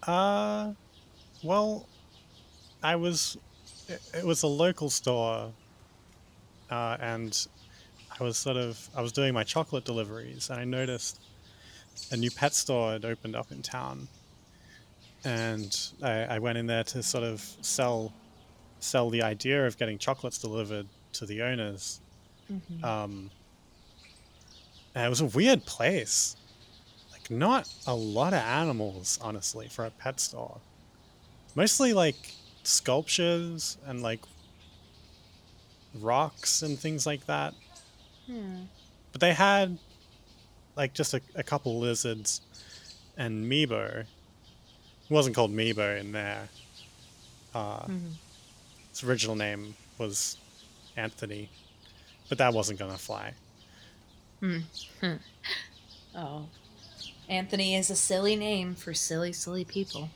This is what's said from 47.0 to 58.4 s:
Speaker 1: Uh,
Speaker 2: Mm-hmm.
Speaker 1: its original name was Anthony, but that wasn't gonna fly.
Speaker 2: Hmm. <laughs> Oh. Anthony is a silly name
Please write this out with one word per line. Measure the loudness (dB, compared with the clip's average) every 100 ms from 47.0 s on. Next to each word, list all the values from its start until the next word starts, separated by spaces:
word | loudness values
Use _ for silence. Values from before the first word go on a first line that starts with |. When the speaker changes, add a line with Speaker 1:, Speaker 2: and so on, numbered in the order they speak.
| -20 -20 -20 -20 -10
Speaker 1:
Uh, | -6 -6 -8
Speaker 2:
Mm-hmm. | -6 -8 -8 -10 -16 -20 -20 -20 -20 -20 -16
Speaker 1:
its | -8
original | 0 0 2 0
name | -2 -4 -10 -16 -20 -8
was | -4 -2 -4 -6 -16 -20 -20 -20 -16 -6
Anthony, | -6 -6 -10 -10 -12 -16 -20 -20 -20 -20 -20 -20 -6
but | 4
that | 4
wasn't | 4 0 -2
gonna | -6 -8
fly. | -8 -8 -8 -12 -20 -20 -20 -20 -20 -20 -20 -20 -20 -6
Speaker 2:
Hmm. | -4 -2 -6 -12 -16 -6
<laughs> | -4 -4 -8 -14 -8 -8 -10 -18 -20 -20 -16 -10
Oh. | -10 -10 -12 -16 -20 -20 -20 -16 -16 -16 -4
Anthony | -2 0 0 2 2
is | 2
a | 0
silly | 2 4 4
name | 2